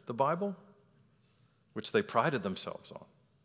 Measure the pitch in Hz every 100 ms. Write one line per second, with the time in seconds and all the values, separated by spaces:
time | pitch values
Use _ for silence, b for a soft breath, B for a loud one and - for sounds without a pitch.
0 | - 117 139 170 202 185 - - _ _
1 | _ _ _ _ _ _ _ - - 110
2 | 101 117 143 131 95 92 - - - -
3 | - _ _ _